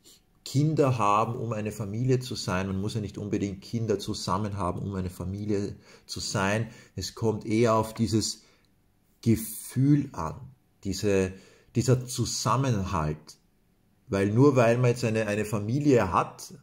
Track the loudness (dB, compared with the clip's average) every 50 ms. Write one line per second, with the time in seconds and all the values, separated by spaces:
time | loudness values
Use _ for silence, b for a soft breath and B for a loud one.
0 | B B B B B _ _ _ _ -2 0 2 2 2 4 4 4 4 4 4
1 | 4 6 6 6 4 2 -2 -6 -4 -4 -4 -4 -4 -6 -6 -6 -8 -6 -4 -2
2 | 0 2 2 0 0 -4 -8 -8 -4 -2 -2 -2 -2 -2 -2 -2 -4 -4 -4 -4
3 | -6 -6 -8 -8 -6 -4 -2 -2 -2 -2 -4 -8 -12 -8 -6 -4 0 0 -2 -2
4 | -2 -6 -8 -6 -4 -2 -2 -2 -2 -4 -4 -4 -4 -4 -4 -4 -6 -6 -4 -4
5 | -6 -6 -8 -8 -8 -8 -6 -6 -4 -2 -2 -2 -2 -4 -8 B B B B B
6 | B -14 -12 -10 -8 -4 -2 0 0 2 0 0 -2 B B B B B B -10
7 | -10 -10 -8 -4 -2 -2 -2 -2 -2 -2 2 2 4 4 4 2 2 -2 -2 -2
8 | -2 0 2 0 0 0 -6 b b b b b b b _ _ _ _ _ _
9 | _ _ _ _ 2 2 2 2 0 -8 -10 -12 -12 -8 -2 0 4 4 4 4
10 | 2 -2 -6 -6 -6 -6 -6 -8 -14 -18 -20 _ _ _ _ _ -8 -6 -6 -2
11 | 0 2 2 2 2 0 -2 B B B B B B B B -2 2 4 2 2
12 | 2 -6 -6 -4 -4 -4 -4 -4 -2 0 0 2 2 0 0 -2 -2 -2 -2 -2
13 | -2 -2 -4 -6 -10 -20 -20 _ _ _ _ _ _ _ _ _ _ _ _ _
14 | _ -4 0 0 2 2 4 6 6 6 8 6 4 4 4 4 4 2 2 2
15 | 0 -2 0 0 -2 -2 -2 -2 -2 -2 -2 -4 -2 -2 -2 0 2 4 4 4
16 | 4 4 2 0 0 0 -6 -16 -18 -18 -18 -20